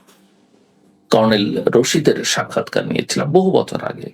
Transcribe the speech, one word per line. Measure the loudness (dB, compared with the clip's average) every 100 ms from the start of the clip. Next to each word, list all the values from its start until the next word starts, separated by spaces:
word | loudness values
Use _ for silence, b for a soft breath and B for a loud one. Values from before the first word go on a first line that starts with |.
| _ _ _ _ _ _ _ _ _ _ -2
কর্নেল | 2 4 2 0 -2
রশিদের | 2 2 2 2 2 0
সাক্ষাৎকার | -2 -4 -4 -6 -4 -4 -2
নিয়েছিলাম | -4 -4 -4 2
বহু | 2 4
বছর | 2 0 -6
আগে, | -8 -10 -14